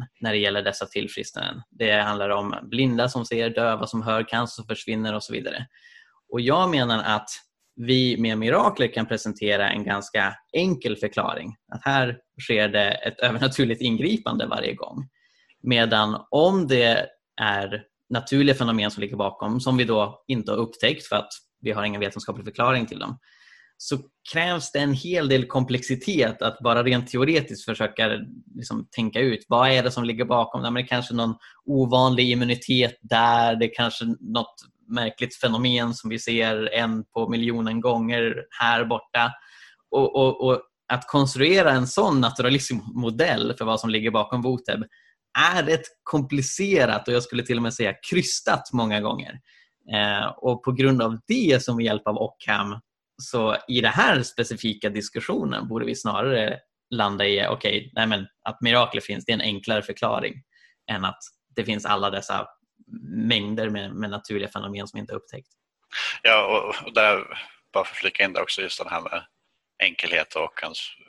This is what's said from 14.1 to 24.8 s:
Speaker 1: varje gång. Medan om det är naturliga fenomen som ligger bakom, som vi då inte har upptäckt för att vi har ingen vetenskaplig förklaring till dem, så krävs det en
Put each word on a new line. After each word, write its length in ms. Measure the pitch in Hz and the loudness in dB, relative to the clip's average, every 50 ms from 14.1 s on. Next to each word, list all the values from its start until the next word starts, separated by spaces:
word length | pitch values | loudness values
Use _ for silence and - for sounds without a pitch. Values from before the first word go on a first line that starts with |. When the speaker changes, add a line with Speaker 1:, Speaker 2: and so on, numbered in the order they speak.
| 220 220 - 117 117 117 117 | 0 0 -2 -4 -2 -2 -2
Speaker 1:
varje 280 | 113 - - - - - | -2 -4 -4 -4 -4 -6
gång. 340 | - - - - 143 135 - _ _ _ _ _ _ _ _ _ _ | -6 -10 -10 -10 -10 -10 -12 _ _ _ _ _ _ _ _ _ _
Medan 640 | - 123 123 117 117 110 113 107 107 107 107 - - - | 0 2 4 4 4 4 4 2 2 2 0 -4 -6 -2
om 360 | - 143 160 180 196 190 170 | 2 4 4 6 4 2 2
det 400 | 131 135 123 120 117 117 - - - - _ _ _ _ - | 2 4 4 4 4 4 2 0 -4 -10 _ _ _ _ -4
är 420 | 110 104 101 101 98 98 101 104 - _ _ _ _ _ | -2 0 0 -2 -2 -4 -6 -10 -10 _ _ _ _ _
naturliga 440 | 123 117 123 - 135 139 143 139 135 | -6 -4 -2 0 2 4 4 4 4
fenomen 360 | 135 127 117 113 110 104 104 | 2 2 0 0 0 0 -2
som 100 | - 101 | -2 -4
ligger 160 | 101 101 - | -6 -6 -4
bakom, 440 | 101 98 98 - - - 104 113 123 | -4 -4 -4 -4 -4 -4 -4 -2 -2
som 160 | 127 131 127 | 0 2 2
vi 80 | 127 123 | 2 2
då 400 | 113 113 107 104 104 - - _ | 2 2 2 2 0 -4 -12 _
inte 260 | - 131 113 104 - | -4 -4 -4 -2 -2
har 60 | 107 104 | -2 -2
upptäckt 480 | 113 113 - - - 117 156 - - | -2 -4 -4 0 0 0 0 0 -4
för 100 | - 107 | -2 -2
att 140 | 104 - - - - _ _ _ _ | -2 -2 -6 -14 -20 _ _ _ _
vi 120 | - 107 | -6 -4
har 120 | 107 107 104 | -2 -2 -2
ingen 160 | 104 101 104 | -2 -2 -2
vetenskaplig 440 | 101 98 - 104 - - 98 107 101 | -4 -4 -4 -8 -10 -8 -10 -8 -12
förklaring 420 | 107 - - 117 127 131 123 113 | -12 -4 0 2 2 2 2 0
till 120 | 113 - - | -4 -6 -8
dem, 200 | - 98 127 - _ _ _ _ _ - - - _ _ _ _ | -8 -8 -10 -12 _ _ _ _ _ -20 -20 -20 _ _ _ _
så 200 | - - 147 135 135 - _ _ _ - | -8 -6 -6 -6 -6 -12 _ _ _ -6
krävs 400 | - 165 170 180 175 165 139 - | -2 -2 0 0 -2 -4 -6 -4
det 60 | - | -2
en 140 | 143 | -2